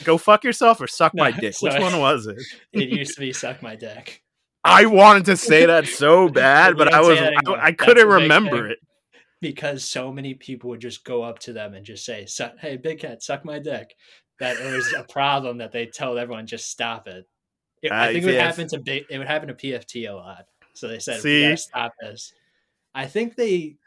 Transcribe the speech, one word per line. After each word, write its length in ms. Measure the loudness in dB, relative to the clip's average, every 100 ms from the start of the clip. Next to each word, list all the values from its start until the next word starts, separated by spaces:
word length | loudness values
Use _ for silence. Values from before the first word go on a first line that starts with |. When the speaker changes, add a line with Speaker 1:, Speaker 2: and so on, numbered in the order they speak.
Speaker 1:
"Go 140 | 0 0
fuck 240 | 2 2
yourself" 380 | 0 2 2 2
or 60 | -4
"Suck 260 | -2 -2
Speaker 2:
<laughs> 20 | 0
No, 80 |
Speaker 1:
my 80 | -2
dick"? 300 | -2 -8 -6
Which 160 | -4 -2
Speaker 2:
so 20 |
Speaker 1:
one 200 | -2 0
was 280 | 0 -2 -6
it? 180 | -14 -18 -20
Speaker 2:
<laughs> 160 | _
it 160 | -6 -4
used 260 | -6 -8 -10
to 60 |
be 120 | -10
"Suck 280 | -10 -12 -12
my 120 | -16 -18
dick." 480 | -18 -18 -20 -20 _ _ _ _ 4
Speaker 1:
I 200 | 6 6
wanted 400 | 8 10 8 4
to 120 | 0
say 280 | 4 6 6
that 220 | 4 0
so 420 | 0 6 6 6
Speaker 2:
<laughs> 0 |
Speaker 1:
bad, 480 | 4 4 6 6 4
Speaker 2:
But 80 | 4
Speaker 1:
but 20 |
Speaker 2:
you 60 |
Speaker 1:
I 80 | 6
Speaker 2:
don't 20 |
say 60 | 6
Speaker 1:
was, 100 | 4
Speaker 2:
that 140 | 2 0
Speaker 1:
I, 60 |
Speaker 2:
anymore. 140 | 0 0
Speaker 1:
I 120 | 0
couldn't 340 | 2 6 6 8
Speaker 2:
That's 80 | 6
a 20 |
big 200 | 6 4
Speaker 1:
remember 320 | 2 -4 -6
Speaker 2:
thing. 20 |
Speaker 1:
it. 80 | -12 _ _ _ _ _ _
Speaker 2:
Because 420 | -12 -8 -10 -8
so 280 | -10 -10 -10
many 220 | -12 -14 -14
people 340 | -16 -14 -14
would 100 | -14
just 220 | -14 -16
go 200 | -10 -8
up 160 | -8 -12
to 140 | -16
them 200 | -14 -16
and 120 | -16 -20
just 200 | -18 -16
say, 200 | -16 -14
"Su-, 240 | -12 -14 -14
hey, 160 | -16 -12
Big 220 | -12 -12
Cat, 240 | -16 -16
suck 200 | -12 -12 -12
my 140 | -14
dick." 360 | -12 -12 -14 _ _ _ _ _
That 200 | -10 -8
it 100 | -8
was 220 | -8 -6
a 100 | -8
<laughs> 80 | -10
problem 460 | -4 -2 -2 -6 -12
that 120 | -12
they 140 | -12 -12
told 300 | -10 -8 -8
everyone, 300 | -10 -12 -14
"Just 220 | -14 -14
stop 360 | -10 -10 -10 -16
it." 180 | -20 -20 _ _ _ _ _
It, 100 | -6 -2
I 80 | -2
Speaker 1:
Uh, 20 |
Speaker 2:
think 100 | 0
it 40 | 0
would 80 | 0
Speaker 1:
yes. 200 | -2 -4
Speaker 2:
happen 120 | -10
to 100 | -10
Big, 260 | -10 -10 -10
it 80 | -12
would 80 | -8
happen 220 | -8 -10
to 60 | -12
P 180 | -12 -12
F 100 | -12
T 180 | -14 -14
a 100 | -16
lot. 300 | -20 -20 _ _ _ -18
So 120 | -16
they 120 | -12
said, 280 | -12 -6 -2
"We 100 | 0
gotta 160 | 0 -2
Speaker 1:
See? 20 |
Speaker 2:
stop 360 | -6 -10 -10 -12
this." 320 | -20 -20 -20 _ _ _ _ _ _ -14
I 120 | -10
think 280 | -8 -8 -6
they, 420 | -4 -4 -6 -18